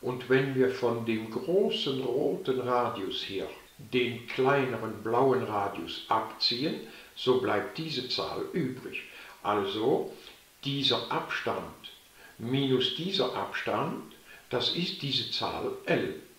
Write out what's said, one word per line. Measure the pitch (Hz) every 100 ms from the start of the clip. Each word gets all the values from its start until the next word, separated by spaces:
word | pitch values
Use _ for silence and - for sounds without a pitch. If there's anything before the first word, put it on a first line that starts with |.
Und | 120 127 -
wenn | 131 139
wir | 131 127
von | - 120 113 113
dem | 110 110
großen | 123 - 185 226 - - 131
roten | 127 123 151 - - 127
Radius | 120 123 120 107 95 -
hier | - 98 87 - - -
den | 110 127 120 110 -
kleineren | - 131 143 123 113 110 101
blauen | 110 120 135 120
Radius | 110 104 98 - - - -
abziehen, | - - - - 120 151 - - - -
so | - - 127
bleibt | 107 104 95 -
diese | 160 131 -
Zahl | - - 95 85
übrig. | - 135 - - - - - - -
Also | - 104 98 110 113 160 - - - - - -
dieser | 139 139 131 117 110
Abstand | 160 160 - - 95 85 - - - - - - -
minus | 113 131 139 131 -
dieser | - 170 - 107
Abstand, | 95 98 - - 110 147 - - - - - -
das | 127 - 165
ist | 180 -
diese | 143 117 117
Zahl | - 110 110 - 131 -
L. | 151 101 - -